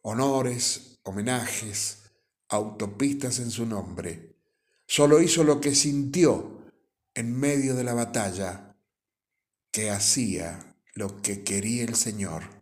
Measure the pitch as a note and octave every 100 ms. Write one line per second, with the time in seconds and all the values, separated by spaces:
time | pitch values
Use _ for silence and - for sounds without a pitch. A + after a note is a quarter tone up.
0 | A2 A2+ C3+ C3+ B2 A#2+ - - - -
1 | - G2 A2 B2+ A#2 - A2 G2+ - -
2 | - _ _ _ _ G#2 G#2+ G#2+ G#2 G2+
3 | C#3 C#3 B2+ B2 A#2+ A2+ A#2 G#2 F2 F2+
4 | F2+ D#2+ - _ _ _ _ _ _ -
5 | D3 D3 E3 E3+ D3+ C#3+ C#3+ C#3 D3+ C#3+
6 | C#3 F3 E3 F#2+ - - - _ _ _
7 | _ - A#2 B2 C#3+ C#3+ C3+ B2+ B2 A#2+
8 | A#2 A#2+ G2+ F2+ F#2+ F2+ - _ _ _
9 | _ _ _ _ _ _ _ G#2+ G#2+ G2+
10 | - - A#2 F2 E2+ E2 - _ _ -
11 | G2+ - - G2+ - G2 G#2 A#2+ A#2 A#2
12 | A#2 G#2 F#2+ D#2+ - -